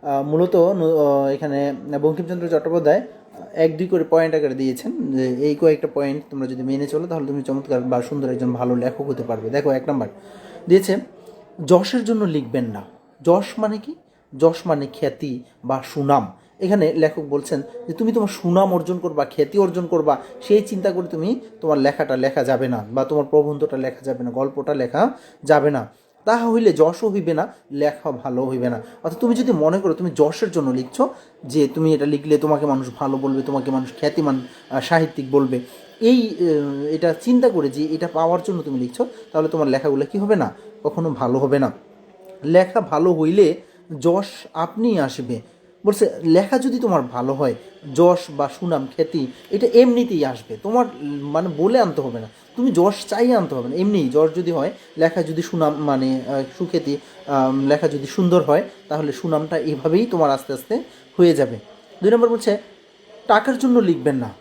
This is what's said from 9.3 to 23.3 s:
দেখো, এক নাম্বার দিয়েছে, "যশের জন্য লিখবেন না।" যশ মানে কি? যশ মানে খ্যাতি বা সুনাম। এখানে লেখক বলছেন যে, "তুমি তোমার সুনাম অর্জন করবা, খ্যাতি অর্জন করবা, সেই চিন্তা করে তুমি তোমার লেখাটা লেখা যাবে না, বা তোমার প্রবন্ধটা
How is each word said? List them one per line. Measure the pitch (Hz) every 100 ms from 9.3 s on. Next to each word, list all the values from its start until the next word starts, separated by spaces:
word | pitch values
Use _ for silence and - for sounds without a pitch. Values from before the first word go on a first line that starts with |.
| 113 113
দেখো, | 135 143
এক | 131 131
নাম্বার | 143 107 - - - - - -
দিয়েছে, | 185 196 196 - - - - - - 147
"যশের | 180 196 254 220
জন্য | 226 202
লিখবেন | 151 120 131 120
না।" | 101 - - _ _
যশ | 147 180 202 -
মানে | 214 214
কি? | 240 330 _ _ _ 131
যশ | 160 165 175
মানে | 147 139
খ্যাতি | - 143 - 147 123 - _ 123
বা | 135 127
সুনাম। | - 139 139 98 - _ _
এখানে | 190 208 160
লেখক | 165 156 156
বলছেন | 151 143 139 147 135 - -
যে, |
"তুমি | 165 226
তোমার | 226 202
সুনাম | - 175 180 196
অর্জন | 180 160 180
করবা, | 175 147 139
খ্যাতি | - 143 202
অর্জন | 190 170 170
করবা, | 170 151 139 - -
সেই | - 208
চিন্তা | 202 196 202
করে | 180 175
তুমি | 170 170 254 - -
তোমার | 160 147
লেখাটা | 135 139 147 131
লেখা | 135 135
যাবে | 127 127 131
না, | 120 104
বা | 123 135
তোমার | 151
প্রবন্ধটা | 139